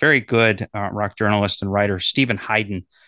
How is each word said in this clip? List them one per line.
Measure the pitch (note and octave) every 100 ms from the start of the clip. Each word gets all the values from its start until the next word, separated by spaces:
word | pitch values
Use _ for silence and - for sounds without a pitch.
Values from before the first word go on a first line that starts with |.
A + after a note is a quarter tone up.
very | D3+ C#3
good, | - A2+ A2+ G#2 G#2+
uh, | G#2+ G2
rock | G#2 G2+ -
journalist | G#2+ G#2 G2+ -
and | G2
writer, | G2+ G2+ F#2
Stephen | - - B2+ G2
Hyden, | - A2 G#2 F#2+ - _